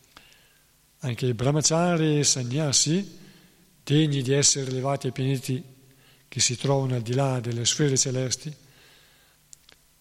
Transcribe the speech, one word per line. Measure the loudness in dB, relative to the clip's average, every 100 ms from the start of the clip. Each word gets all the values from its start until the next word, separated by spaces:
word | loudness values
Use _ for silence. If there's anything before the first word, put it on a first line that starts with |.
| _ -20 -20 -20 _ _ _ _ _ _
Anche | -6 -2 -2
i |
brahmachari | 0 0 2 2 2 2 2 2 2
e |
sannyasi, | 2 0 -2 -2 0 2 2 0 -2 -12 -20 -20 -20 _ _ _
degni | 0 2 2 0
di | 2
essere | 2 4 2 -2
elevati | -4 -2 -2 -4
ai |
pianeti | -2 0 0 -2 -6 -8 -20 -20 _ _ _ _
che | -2
si | -2 0
trovano | 0 0 0 -2
al |
di | -2
là | 0 0 -2
delle | -4 -2
sfere | -2 0 2 2
celesti, | 0 -2 -4 -6 -8 -14 -18 _ -20 -20 _ _ _ _ _ -20 _ -20 _ _